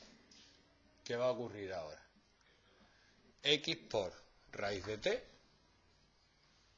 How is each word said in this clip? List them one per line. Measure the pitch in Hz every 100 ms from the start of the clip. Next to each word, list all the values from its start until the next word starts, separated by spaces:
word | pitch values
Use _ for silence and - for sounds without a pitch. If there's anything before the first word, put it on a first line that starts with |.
| - - - - - - - - - -
¿Qué | - 120
va | 127
a |
ocurrir | 120 117 104 95
ahora? | 92 76 78 - - _ _ - - - - - - - - - -
X | 143 147 165 156 -
por | 113 90 - - - -
raíz | - 101 101 95
de | 107
t | 185 240 - - - - - - - - _ _ _ _ - - -